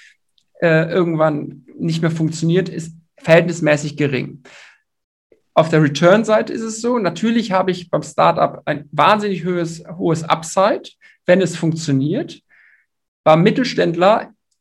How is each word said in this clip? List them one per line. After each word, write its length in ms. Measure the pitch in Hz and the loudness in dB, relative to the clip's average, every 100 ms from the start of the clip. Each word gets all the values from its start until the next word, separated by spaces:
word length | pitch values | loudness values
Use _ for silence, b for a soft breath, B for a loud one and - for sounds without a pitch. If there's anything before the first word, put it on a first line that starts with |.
| b b _ _ _ - | b b _ _ _ -2
äh, 320 | 170 160 160 | 2 2 2
irgendwann 720 | 185 170 160 156 147 147 - - - | 0 0 2 0 0 -6 -14 -20 -8
nicht 240 | 165 160 | -4 -2
mehr 80 | 165 | -2
funktioniert, 580 | 160 160 - 165 175 185 | 0 -2 -2 0 0 -2
ist 240 | - - - _ _ | -6 -12 -16 _ _
verhältnismäßig 800 | - 165 175 165 156 147 147 139 | 2 4 4 -2 0 0 -2 -4
gering. 460 | 143 127 - - B B B B _ _ _ _ _ _ _ | -2 -2 -6 -12 B B B B _ _ _ _ _ _ _
Auf 160 | - 160 | 0 2
der 120 | 160 | 2
Return-Seite 680 | 151 143 170 208 214 214 220 | 2 2 4 4 4 0 0
ist 80 | - | -6
es 220 | 226 220 | -8 -6
so, 160 | 240 247 | -4 -2
natürlich 520 | 190 170 220 233 202 | -2 -2 -2 -2 0
habe 200 | 185 185 | 0 -2
ich 180 | 180 - | -4 -6
beim 140 | 160 | -6
Startup 580 | - - 165 165 - - - | -4 0 2 2 -2 -2 -8
ein 220 | 147 - | -8 -6
wahnsinnig 540 | 151 156 214 208 180 175 | 0 2 2 0 -4 -4
hohes, 360 | 180 160 160 - 165 | -4 -6 -8 -16 -6
hohes 260 | 180 160 | -2 -2
Upside, 600 | - 160 160 - 196 359 - - b b | 0 -2 -2 0 0 0 -6 -20 b b
wenn 160 | - 180 | 2 2
es 160 | 175 165 | 2 -2
funktioniert. 840 | 165 160 - 135 143 214 339 - _ b b b b _ _ _ | -4 -2 -2 -2 0 -4 -6 -14 _ b b b b _ _ _
Beim 180 | - 160 | 4 4
Mittelständler 880 | 196 269 254 - 175 165 185 226 - _ _ _ | 4 2 -2 -2 -2 2 2 2 -2 _ _ _